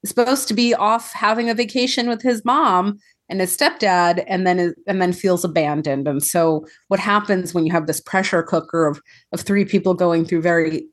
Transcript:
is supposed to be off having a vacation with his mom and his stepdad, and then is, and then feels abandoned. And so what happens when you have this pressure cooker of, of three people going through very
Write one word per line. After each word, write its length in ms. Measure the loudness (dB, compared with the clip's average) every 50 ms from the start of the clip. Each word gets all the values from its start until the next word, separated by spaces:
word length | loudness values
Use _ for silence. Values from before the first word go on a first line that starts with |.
| -10
is 60 | -4
supposed 380 | 0 0 2 2 2 -2 0 -2
to 40 | 0
be 200 | 2 2 2 2
off 380 | 2 2 2 2 0 -2 -6 -8
having 360 | -2 0 0 2 2 0 -2
a 60 | 0
vacation 520 | -2 -2 -2 0 -2 0 0 0 -2 -2
with 140 | -2 -4 -2
his 240 | 0 -2 -2 0 0
mom 540 | 0 2 2 4 4 2 2 2 0 -4 -6 _ _ _ _ _
and 140 | _ -4 -4
his 140 | -2 -2 0
stepdad, 680 | 0 0 0 0 0 0 2 4 4 4 2 2 0 -2
and 180 | -2 -2 0 2
then 140 | 2 2 2
is, 140 | 0 -2 -4 _ -6
and 140 | -4 -2 0
then 120 | 0 0 -2
feels 300 | 0 0 0 0 2 0
abandoned. 640 | 0 0 0 0 0 -2 -2 -2 -2 -2 -2 -2
And 160 | -2 -2 -2 -2
so 420 | 0 0 2 2 4 2 0 -2 -8 -20 _ _ _
what 100 | -2 -2
happens 540 | 0 0 0 0 0 0 -2 -2 -2 -2 -2
when 120 | 0 0
you 60 | 2
have 160 | 0 0 -2
this 140 | -2 -6 -6
pressure 420 | _ -4 -2 -2 -2 0 0 -2 -2
cooker 420 | 0 -2 -2 -2 -2 -2 0 0
of, 140 | 0 0 -4 _ _ -20 -20 _ _
of 100 | -12 -10
three 240 | -4 0 0 0 0
people 280 | 2 0 0 2 2 0
going 320 | 2 2 2 2 0 0
through 160 | 0 -2 0
very 460 | 0 2 2 2 2 0 -2 -6 -8 -10